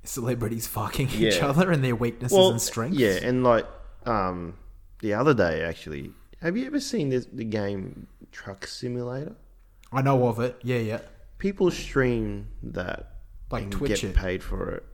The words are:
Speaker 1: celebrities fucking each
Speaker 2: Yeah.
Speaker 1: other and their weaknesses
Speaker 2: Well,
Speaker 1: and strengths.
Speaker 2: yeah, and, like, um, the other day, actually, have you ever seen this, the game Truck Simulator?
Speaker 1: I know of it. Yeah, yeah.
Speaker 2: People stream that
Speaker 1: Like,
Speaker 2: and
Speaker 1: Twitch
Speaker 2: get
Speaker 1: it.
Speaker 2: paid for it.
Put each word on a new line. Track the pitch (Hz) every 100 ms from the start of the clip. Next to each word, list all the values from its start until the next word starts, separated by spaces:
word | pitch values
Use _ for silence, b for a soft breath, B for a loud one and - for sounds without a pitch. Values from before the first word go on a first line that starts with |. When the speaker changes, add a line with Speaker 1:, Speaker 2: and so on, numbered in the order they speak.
Speaker 1:
celebrities | - 139 120 117 107 113 -
fucking | 107 104 - 135
each | 107 110 101
Speaker 2:
Yeah. | 147
Speaker 1:
other | 139 190
and | 156
their | 131 113
weaknesses | 120 117 123 190
Speaker 2:
Well, | 185
Speaker 1:
and | 113
strengths. | - - 120 151
Speaker 2:
yeah, | 110 92
and, | 123 127
like, | 127 113 - - - - 123
um, | 110 92 90 85 98 - - - -
the | 107
other | 104 147
day, | 120 87 80
actually, | 82 - - 71 71 - - -
have | 170 208
you | 262
ever | 294
seen | 269 233 143
this, | 127 117
the | - 113
game | 107 101 98 95 - 98 - -
Truck | - - 95 -
Simulator? | - 123 123 120 131 160 - - - - - -
Speaker 1:
I | 131
know | 135 135 123
of | 110
it. | 123 -
Yeah, | 120 123
yeah. | 110 110 - - - -
Speaker 2:
People | 196 196 180
stream | 170 - 139 127 117 107 101 101 -
that | - 87 90 - - - - - -
Speaker 1:
Like, | 120
Speaker 2:
and | 101
Speaker 1:
Twitch | 101 139 101
Speaker 2:
get | 98
Speaker 1:
it. | 92
Speaker 2:
paid | 92 92
for | - 95 92
it. | 90 -